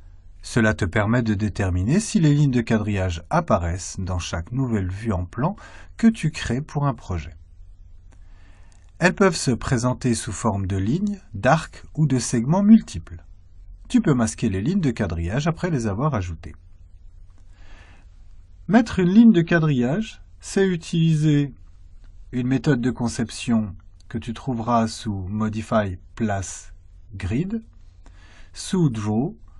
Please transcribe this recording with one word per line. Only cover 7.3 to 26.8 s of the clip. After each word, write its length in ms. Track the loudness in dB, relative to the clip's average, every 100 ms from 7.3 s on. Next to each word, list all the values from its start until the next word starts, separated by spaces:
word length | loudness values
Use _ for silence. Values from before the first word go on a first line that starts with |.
| -16 -20 -20 -20 -20 -20 -20 -20 -20 -20 -20 -20 -20 -20 -20 -20 0
Elles 160 | 0
peuvent 220 | 4 2 2
se 140 | 0
présenter 640 | -2 0 0 0 -2 0
sous 180 | -2 -4
forme 340 | -4 -2 -2 -2
de 100 | -2
lignes, 440 | -2 -2 -2 -6 -10
d'arcs 500 | -4 2 2 0 -14 -10
ou 120 | -2 0
de 120 | 0
segments 440 | 0 -2 2 2
multiples. 640 | 8 8 6 -8 -12 -16 -18 -20 -20 -20 -20 -20 -2
Tu 120 | 0
peux 140 | 2
masquer 340 | 2 0 0 -2
les 140 | -2
lignes 180 | -2 0
de 100 | 0
quadrillage 560 | 0 -2 -2 -2 -2 -2
après 240 | -2 -2
les 160 | -2 -2
avoir 280 | -2 -2
ajoutées. 400 | -2 -4 -8 -14 -18 -20 -20 -20 -20 -20 -20 -20 -20 -20 -20 -20 -20 -20 -20 -20 -20 -20 -20 -20 -16 2
Mettre 320 | 4 4 2
une 100 | 6
ligne 220 | 8 8
de 100 | 8
quadrillage, 800 | 6 4 4 2 2 0 -4 -12 -20 -20
c'est 260 | -4 2 2
utiliser 880 | 2 -2 2 2 4 4 4 2 -4 -20 -20 -20 -20 -20 -20 -8
une 140 | -4 0
méthode 340 | 0 2 2
de 100 | 0
conception 840 | -2 -4 -4 -6 -6 0 0 0 -8 -18 -20 -12
que 100 | -10
tu 140 | -8
trouveras 540 | -8 -6 -4 0 2 0
sous 380 | -4 -6 -6 -6
Modify 680 | -4 -4 -4 -2 0 0 -6 -14
Place 580 | -6 -4 -4 -6 -12 -16 -20